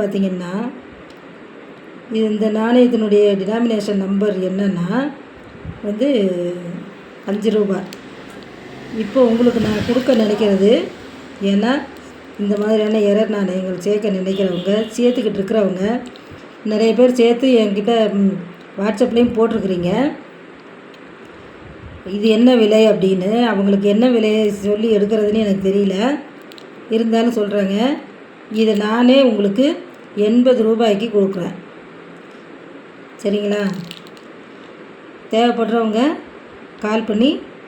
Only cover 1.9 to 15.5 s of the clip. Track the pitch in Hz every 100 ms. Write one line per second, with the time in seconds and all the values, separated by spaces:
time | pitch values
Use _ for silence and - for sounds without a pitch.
1.9 | - - 220 220 214 214 214 226 247 240
2.9 | 226 214 208 208 196 190 226 233 214 202
3.9 | 202 190 196 208 185 185 190 202 170 175
4.9 | 233 294 - - - - - - - 208
5.9 | 214 277 254 190 175 175 175 170 170 -
6.9 | - - - - 214 220 214 196 190 -
7.9 | - - - - - - - - - -
8.9 | 220 202 262 240 226 240 226 214 208 -
9.9 | 247 269 226 214 208 214 190 196 285 381
10.9 | - - - - - 196 202 220 285 -
11.9 | - - - - - 202 202 208 220 208
12.9 | 214 202 208 214 208 185 185 185 180 208
13.9 | 208 214 185 185 196 190 175 190 214 220
14.9 | - 240 254 214 - 196